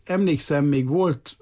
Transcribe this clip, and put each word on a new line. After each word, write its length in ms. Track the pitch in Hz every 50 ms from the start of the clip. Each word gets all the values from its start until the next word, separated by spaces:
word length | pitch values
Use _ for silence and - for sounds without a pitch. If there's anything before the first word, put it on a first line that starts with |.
| _
emlékszem, 600 | - 180 190 202 185 156 135 - - 151 143 143
még 240 | 147 139 135 127 127
volt, 480 | 147 180 185 175 147 117 - - - -